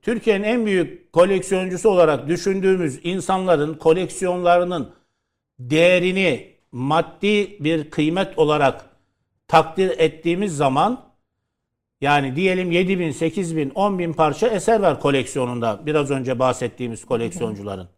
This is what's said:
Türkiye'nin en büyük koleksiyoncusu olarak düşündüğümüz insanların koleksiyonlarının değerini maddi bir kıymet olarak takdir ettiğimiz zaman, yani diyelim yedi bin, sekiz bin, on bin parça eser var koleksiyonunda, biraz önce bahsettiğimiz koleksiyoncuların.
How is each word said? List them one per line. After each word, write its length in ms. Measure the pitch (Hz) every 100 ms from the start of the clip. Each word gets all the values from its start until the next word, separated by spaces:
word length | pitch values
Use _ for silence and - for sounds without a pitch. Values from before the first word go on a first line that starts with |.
Türkiye'nin 420 | - 233 - 196
en 220 | 208 240 214
büyük 480 | 185 156 - _
koleksiyoncusu 760 | 165 185 190 185 185 185 180 220
olarak 380 | 185 160 139 135
düşündüğümüz 720 | 170 190 190 190 185 160 127
insanların 720 | 170 185 - 190 185 160 151
koleksiyonlarının 1160 | 156 160 165 170 - 185 180 175 175 180 175 120 _ _ _ _ _ _ _
değerini 960 | 123 156 175 180 180 185 185 120 - _ _
maddi 920 | 123 135 160 165 - 202 208 196 -
bir 260 | 147 160 151
kıymet 480 | - 151 175 190 -
olarak 480 | 151 151 139 - - _ _ _ _ _ _
takdir 520 | 165 156 - 190 165
ettiğimiz 580 | 160 156 170 175 202 143
zaman, 480 | 143 135 190 254 - _ _ _ _ _ _ _ _ _
yani 340 | 139 147 135 131
diyelim 360 | 185 185 180
yedi 280 | 170 185 190
bin, 120 | 165
sekiz 460 | - 165 165 170 160
bin, 120 | 139
on 300 | 180 208 185
bin 140 | 170
parça 340 | 151 156 143 233
eser 320 | 208 - 226
var 200 | 190 135
koleksiyonunda, 800 | 143 139 120 143 123 123 117 104 151
biraz 260 | 151 139
önce 280 | 139 127 123
bahsettiğimiz 680 | 127 123 120 - 123 110 -
koleksiyoncuların. 840 | 117 113 - 113 101 101 95 90